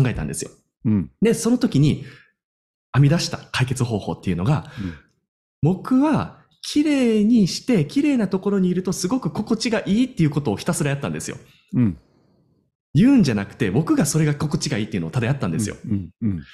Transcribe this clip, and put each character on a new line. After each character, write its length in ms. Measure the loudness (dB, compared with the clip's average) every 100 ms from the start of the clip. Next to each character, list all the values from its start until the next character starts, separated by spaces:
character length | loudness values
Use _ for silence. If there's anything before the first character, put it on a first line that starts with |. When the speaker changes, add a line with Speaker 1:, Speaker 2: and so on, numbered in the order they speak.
| 2
Speaker 1:
え 60 | 0
た 80 |
ん 40 | -6
で 60 |
す 80 | -8
よ。 80 | -10 -14 _ _ -2
Speaker 2:
う 40 |
ん。 220 | -2 -2 _
Speaker 1:
で、 140 | 0 0
そ 160 | 0
の 80 | 0
時 200 | 2 2
に 240 | 2 2 -4 -20 _ _ _ _ _ _ _ 2
編 80 |
み 60 | 4
出 100 | 4
し 100 | 0
た 80 | -8 -8
解 160 | -4 -2
決 160 | -2
方 160 | -2 -4
法 140 | -4
っ 80 | -6
て 100 | -4
い 20 |
う 40 | -2
の 60 |
が、 220 | 0 0 -2 -10
Speaker 2:
う 60 | -10
ん。 60 | -12 _ _ _ _ _ _
Speaker 1:
僕 400 | 0 0 0 2
は 360 | 2 0 -2 -10 _ _ -4
綺 140 | 0
麗 400 | 2 2 2 2
に 240 | 4 4 2
し 180 | 0 0
て、 200 | 0 2
綺 160 | 0
麗 160 | 0 2
な 100 | 0
と 120 | -2
こ 120 | 0
ろ 80 | 0
に 80 | 2
い 60 |
る 100 | 0
と 80 | -2
す 160 | -4 -2
ご 120 | -2
く 100 | -2
心 240 | -4 -2 -2
地 140 | -2
が 140 | -2 0
い 180 | 0
い 20 | 0
っ 40 |
て 140 | 0
い 20 | 0
う 40 |
こ 120 | 0
と 100 | -2
を 60 | -2
ひ 80 | -2
た 80 |
す 100 | -2
ら 60 | -2
や 80 | -2
っ 20 |
た 80 | -4
ん 60 |
で 60 | -6
す 80 | -8
よ。 80 | -12 -16 _ _
Speaker 2:
う 60 | 0
ん。 180 | 0 0 _ _ _ _ _ _ _ _ _
Speaker 1:
言 180 | 2 6
う 40 | 6
ん 60 |
じ 80 | 4
ゃ 40 | 2
な 100 | -4
く 80 |
て、 180 | -4 -2
僕 240 | 0 2 2
が 100 | 2
そ 140 | 2
れ 60 | 0
が 100 | 0
心 220 | -2 -2
地 100 | -2
が 80 | -4
い 60 |
い 20 | -4
っ 40 |
て 80 | -4
い 20 |
う 20 |
の 60 | -4
を 40 |
た 100 | -2
だ 60 | -2
や 60 |
っ 40 | -2
た 100 | -2
ん 40 |
で 80 | -2
す 100 | -4
よ。 80 | -6 -6
Speaker 2:
う 20 |
ん、 240 | -6 -6 -6
う 60 | -4
ん、 20 |
う 20 | -4
ん。 80 | -8